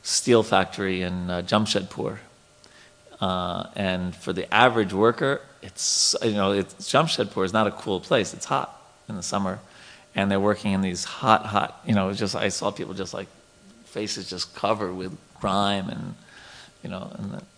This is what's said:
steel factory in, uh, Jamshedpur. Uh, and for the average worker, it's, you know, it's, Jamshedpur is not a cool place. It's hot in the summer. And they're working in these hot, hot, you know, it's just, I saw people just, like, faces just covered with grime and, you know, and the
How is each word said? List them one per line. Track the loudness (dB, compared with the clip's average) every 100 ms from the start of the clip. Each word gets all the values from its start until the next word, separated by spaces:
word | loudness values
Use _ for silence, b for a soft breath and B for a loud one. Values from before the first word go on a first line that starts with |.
steel | -2 -2 6 6
factory | 8 2 2 -2 -2 -2
in, | -2 -4 -4
uh, | -4
Jamshedpur. | 2 2 2 -2 -2 -6 -6 -8 -14 -20 _ _ B B B B -20 -4
Uh, | -2 0 -2 -4 -6
and | -4 -2 0 -4
for | -6 -4
the | -4 0
average | 6 6 6 2
worker, | 4 4 4 0 0 -6 -18
it's, | -16 -6 -2 0 0 2
you | 0
know, | 2 4
it's, | 2 0
Jamshedpur | -8 0 2 2 0 -2 0
is | 0
not | 2 2
a |
cool | -2 -4 -4
place. | 2 2 2
It's | -6
hot | -2 -2 -2 -12 -20 -20 -12
in | -8
the |
summer. | -4 -2 -2 -6 B B B B B
And | -2 2
they're | 2
working | 2 2 0
in | 0
these | 0 -2
hot, | -8 -4 2 4
hot, | 4 0 -2 -6
you | 0
know, | 2 2
it's | 0
just, | -4 0
I | -2
saw | 0 -4
people | -4 -10
just, | -8 -8
like, | -8 -12 -18 _ _ -20 -20 -12
faces | -8 -6 -6 -8
just | -8 -10
covered | -4 0 0 -2
with | -6 -10 -12 -20 -6
grime | 0 2 2 0 -4
and, | -8 -10 -12 B B B B B _
you | -12
know, | -10 -10 -10
and | -10
the | -12 -16